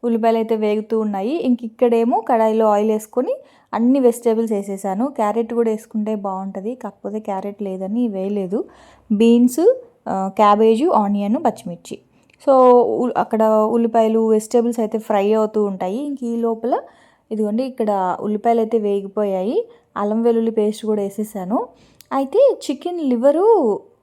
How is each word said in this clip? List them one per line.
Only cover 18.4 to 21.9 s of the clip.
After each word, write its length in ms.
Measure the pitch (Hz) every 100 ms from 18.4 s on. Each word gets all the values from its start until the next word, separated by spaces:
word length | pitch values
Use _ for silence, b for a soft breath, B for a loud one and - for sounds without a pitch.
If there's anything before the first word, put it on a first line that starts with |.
| 233 233
అయితే 180 | 220 226
వేగిపోయాయి. 880 | 208 202 196 196 208 190 190 339 480 b b -
అల్లం 260 | 208 214
వెల్లుల్లి 280 | 233 226 226
పేస్ట్ 360 | 226 208 214 214
కూడా 160 | 214
వేసేసాను. 680 | 196 202 214 208 180 247 494 b b